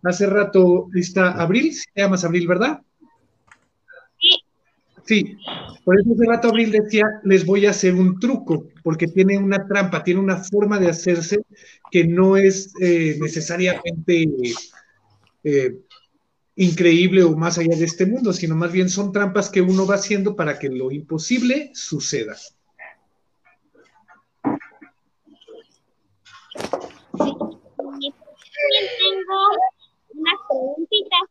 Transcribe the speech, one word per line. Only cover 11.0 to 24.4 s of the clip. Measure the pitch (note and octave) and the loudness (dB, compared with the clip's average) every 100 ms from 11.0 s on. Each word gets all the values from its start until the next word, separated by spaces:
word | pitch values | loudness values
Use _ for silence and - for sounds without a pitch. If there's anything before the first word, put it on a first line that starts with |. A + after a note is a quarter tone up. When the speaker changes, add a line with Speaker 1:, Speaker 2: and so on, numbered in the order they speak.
| F#3 F3 E3 G#3 G#3+ _ - _ - | 0 -2 0 -4 -4 _ -20 _ -2
Speaker 1:
que | F3+ E3+ | 2 2
no | F3 F#3+ G3 | 4 4 6
es, | G3 F#3+ - - | 4 2 -8 -4
eh, | F3+ E3+ D#3+ D3 | 2 2 2 -2
necesariamente, | D#3 - D#3 E3+ F3+ F3+ F3 E3 E3 E3+ D#3+ C#3 B2 A2+ - - _ _ _ _ _ _ | -6 -6 -6 -2 -2 -2 -6 -8 0 2 2 -2 -4 -6 -12 -20 _ _ _ _ _ _
eh, | D3+ C#3+ B2+ B2+ _ - _ _ _ _ _ - | -2 0 0 -6 _ -20 _ _ _ _ _ 0
increíble | F#3 E3 E3+ E3 F3+ F#3+ | 0 4 4 6 4 6
o | F3 D#3 | 4 4
más | E3 E3 | -2 0
allá | E3 E3 | 0 0
de | E3 | -2
este | - F#3+ | 0 0
mundo, | B3 A#3 | 0 -2
sino | F3 E3 D#3+ | -2 -2 -2
más | E3+ | -2
bien | F3+ F#3 | 0 0
son | F#3+ G3+ | -2 -4
trampas | G3 G3+ G3+ G3 | -2 -2 -2 -2
que | G3 | 0
uno | F3+ F#3+ F#3+ | 2 2 2
va | G3 | 0
haciendo | - G3+ F#3+ - | 0 -2 -2 -2
para | D#3 C#3+ | -4 -4
que | C#3 | -6
lo | B2+ C3 | -6 -6
imposible | C#3+ D3+ D#3+ - B3 B3 C4+ D4 | -8 -8 -8 -4 -2 0 -2 -4
suceda. | - - D3+ - C#3 A2 - - _ _ _ - _ _ _ _ _ _ _ _ _ _ _ _ _ _ _ | -14 -10 -8 -6 -6 -8 -12 -20 _ _ _ -20 _ _ _ _ _ _ _ _ _ _ _ _ _ _ _